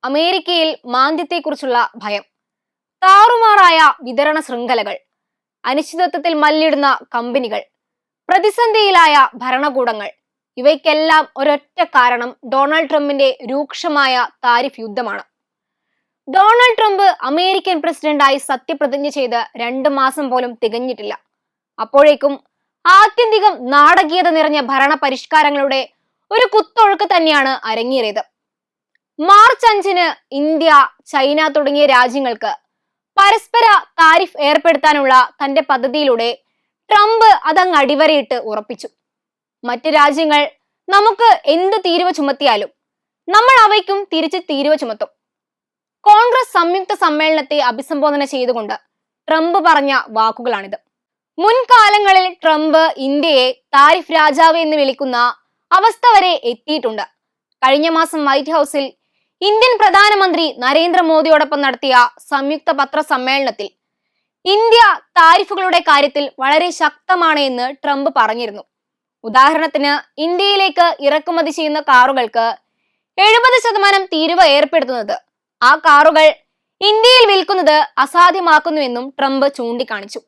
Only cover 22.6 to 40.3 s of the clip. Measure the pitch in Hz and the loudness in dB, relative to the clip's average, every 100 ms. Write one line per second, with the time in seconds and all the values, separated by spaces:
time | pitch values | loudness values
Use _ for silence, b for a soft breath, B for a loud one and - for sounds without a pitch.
22.6 | _ _ 339 381 427 415 466 427 403 302 | _ _ 2 4 4 2 0 2 0 -2
23.6 | 247 285 294 370 320 349 349 320 311 302 | -2 2 4 4 0 0 0 0 0 -2
24.6 | 240 269 277 302 277 262 - 311 294 285 | -4 -2 0 0 -4 -6 -2 0 0 0
25.6 | 277 269 247 _ _ _ _ 440 480 427 | -4 -4 -6 _ _ _ _ -2 2 0
26.6 | - - 427 392 415 370 320 294 269 262 | -2 0 2 2 0 0 0 0 -2 -4
27.6 | 226 220 240 262 220 208 - _ _ _ | -6 -6 -4 -4 -4 -6 -12 _ _ _
28.6 | _ _ _ _ _ - 320 403 453 508 | _ _ _ _ _ -6 4 6 6 4
29.6 | 466 415 381 359 339 - _ 277 302 320 | 0 0 -2 -2 -2 -4 _ -4 -2 0
30.6 | 330 285 269 _ _ 285 269 294 311 294 | 4 4 2 _ _ -2 0 0 -2 -2
31.6 | 285 285 285 254 254 262 262 220 214 - | -2 0 2 2 2 -2 -6 -6 -10 -10
32.6 | _ _ _ _ _ - 392 440 - 466 | _ _ _ _ _ 0 2 0 -2 0
33.6 | 440 392 - - 320 339 370 - 285 302 | 2 2 0 2 4 4 0 -4 0 0
34.6 | 330 285 311 294 269 254 254 _ 277 277 | 0 0 0 0 2 2 2 _ -4 -4
35.6 | 277 254 254 302 285 233 233 233 _ _ | -2 -4 -2 -2 -2 0 -2 -6 _ _
36.6 | _ _ _ 415 415 453 440 381 302 320 | _ _ _ 2 2 4 4 4 0 0
37.6 | 370 320 269 285 311 302 - 247 220 214 | 0 0 0 0 2 0 -2 -8 -8 -10
38.6 | 214 240 - _ _ _ _ _ _ _ | -10 -16 -16 _ _ _ _ _ _ _
39.6 | 240 240 311 302 285 285 311 | -8 -6 -2 2 2 2 0